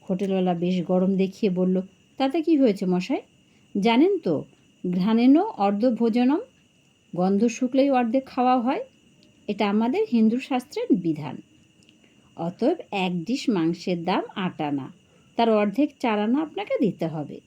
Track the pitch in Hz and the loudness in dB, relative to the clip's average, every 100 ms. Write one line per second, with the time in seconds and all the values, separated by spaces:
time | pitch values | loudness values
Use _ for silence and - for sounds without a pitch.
0 | - 185 196 190 185 175 175 185 165 185 | -6 -6 -2 -2 -2 0 -2 -2 0 0
1 | 185 190 190 - 208 180 185 185 185 _ | 2 0 -2 -2 -2 0 0 0 -4 _
2 | _ _ 269 339 320 311 262 202 185 180 | _ _ -2 0 2 4 4 2 0 -2
3 | 185 320 - _ _ _ _ 202 202 233 | -2 -6 -6 _ _ _ _ -2 2 4
4 | 349 392 202 139 147 _ _ _ 185 180 | 4 2 0 -2 -4 _ _ _ -4 -2
5 | 190 226 247 294 427 - 202 202 247 220 | 2 4 6 6 2 0 0 2 0 2
6 | 233 226 247 311 508 _ _ _ _ _ | 0 2 2 0 -4 _ _ _ _ _
7 | _ 170 185 196 233 233 254 262 277 254 | _ -2 0 2 0 0 -2 2 2 2
8 | 240 262 262 - 247 254 233 349 523 _ | 2 -2 -2 0 2 2 0 -4 -6 _
9 | _ _ _ _ - 202 208 208 226 349 | _ _ _ _ -8 -2 0 2 0 0
10 | 440 233 220 240 - 262 - - 494 214 | 0 4 4 2 -4 -6 -4 -8 0 0
11 | 165 151 143 - - _ _ _ _ _ | 0 -4 -6 -12 -18 _ _ _ _ _
12 | _ _ _ - 170 185 247 339 - 202 | _ _ _ -8 -8 -2 -2 -2 -6 -4
13 | 185 180 165 269 - 196 160 170 - 175 | -2 -4 -4 -4 -2 0 0 -2 -4 -4
14 | 165 214 403 - 185 - 151 143 131 - | -2 -2 -4 -6 -8 -4 -4 -4 -8 -16
15 | _ _ _ - 226 214 208 202 294 _ | _ _ _ -2 2 2 0 0 -2 _
16 | 247 208 214 269 320 381 415 523 226 - | -2 -2 0 -2 -2 -8 -4 0 0 -2
17 | 165 156 139 - | -6 -6 -10 -14